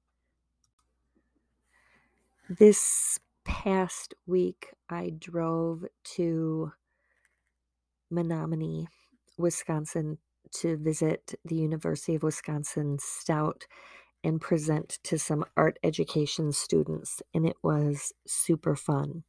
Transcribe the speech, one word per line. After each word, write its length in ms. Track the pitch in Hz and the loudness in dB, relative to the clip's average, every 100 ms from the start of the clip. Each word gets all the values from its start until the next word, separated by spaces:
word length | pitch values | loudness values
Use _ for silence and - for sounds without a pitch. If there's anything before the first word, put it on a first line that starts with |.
| _ _ _ _ _ _ _ _ _ _ _ _ _ _ _ _ _ _ _ _ _ _ _ _ - | _ _ _ _ _ _ _ _ _ _ _ _ _ _ _ _ _ _ _ _ _ _ _ _ -12
This 680 | 180 214 202 - - - - - _ - | 10 10 10 4 2 0 -2 -6 _ -6
past 680 | - 202 190 180 - - - - | -4 0 0 0 -4 -14 -16 -2
week, 460 | 180 180 - - - - | 0 0 -4 -16 -20 -12
I 240 | 170 175 160 | -8 -8 -10
drove 680 | 175 170 165 165 165 165 180 - - - | -6 -4 0 0 -2 -4 -10 -14 -10 -2
to 580 | 170 160 160 160 156 - _ _ _ _ _ _ _ _ _ _ _ _ _ | 0 0 0 -2 -4 -10 _ _ _ _ _ _ _ _ _ _ _ _ _
Menominee, 800 | 170 165 160 156 160 160 160 165 _ _ _ _ - | -4 -2 -2 -2 -4 -4 -6 -8 _ _ _ _ -2
Wisconsin, 800 | 170 - - 156 156 165 151 156 _ _ - - | -2 -2 -2 -4 -2 -4 -4 -6 _ _ -16 -4
to 200 | 170 156 | -2 0
visit 600 | 156 151 156 - - - 165 | 0 2 0 0 -6 -14 -4
the 100 | 160 | -2
University 600 | 156 156 165 151 - 160 | 0 0 -2 -2 -2 0
of 80 | |
Wisconsin 720 | 156 - - 147 151 160 147 143 | 0 -2 -4 -6 -4 -4 -2 -2
Stout 680 | - - - 156 151 - - - - - - _ | -6 -6 -2 0 0 -4 -14 -20 -20 -20 -20 _
and 200 | 156 160 | -2 -2
present 580 | - 165 151 151 - - | 0 0 2 0 -2 -10
to 140 | - 156 | -4 -4
some 280 | - 151 - - | 0 -2 0 2
art 240 | 160 - | 2 2
education 680 | 165 156 160 156 147 - 151 | -2 0 -2 0 -2 0 -2
students, 720 | 143 - 160 147 156 - - - | -2 2 2 2 -4 -8 -10 -4
and 140 | 160 165 | 0 0
it 80 | - | 2
was 480 | 160 151 147 143 - - - | 0 2 0 -2 -6 -10 -6
super 480 | - - 160 165 143 | -2 2 2 2 0
fun. 480 | - 139 147 170 | 0 0 -2 -6